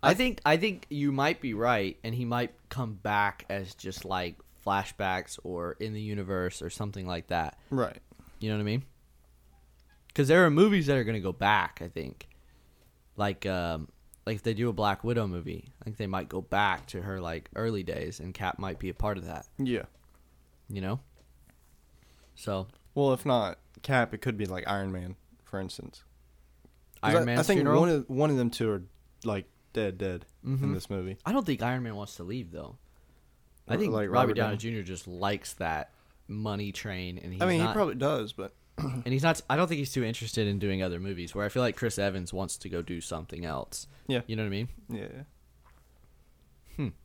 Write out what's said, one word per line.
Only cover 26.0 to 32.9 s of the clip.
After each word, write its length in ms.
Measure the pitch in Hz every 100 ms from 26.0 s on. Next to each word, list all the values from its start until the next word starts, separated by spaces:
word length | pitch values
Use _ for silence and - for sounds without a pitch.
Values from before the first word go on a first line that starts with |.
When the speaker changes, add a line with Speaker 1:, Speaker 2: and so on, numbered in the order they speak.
| - - - - - _ - _ _ -
Speaker 2:
'Cause 120 | 110 107
Speaker 1:
Iron 80 |
Speaker 2:
I, 20 | 120
Speaker 1:
Man's 140 | 120
Speaker 2:
I 20 |
think 140 | 160 196
Speaker 1:
funeral? 220 | 139 151
Speaker 2:
one 80 | 170
of, 200 | 151 123
one 200 | 131 151
of 80 | 139
them 120 | 120
two 200 | - 113
are, 120 | 101 90 - _ _
like, 220 | 117 101 95 _ _
dead, 260 | - 104 92
dead 280 | 98 90 - _ 123
Speaker 1:
Mm-hmm. 180 | 135 135
Speaker 2:
in 80 |
this 160 | 95 -
movie. 280 | 98 92 95 -
Speaker 1:
I 60 |
don't 140 | 254 190
think 160 | 139
Iron 220 | 117 127
Man 120 | 120 104
wants 200 | 104 -
to 80 |
leave, 280 | 87 123 90
though. 260 | 80 76 117 -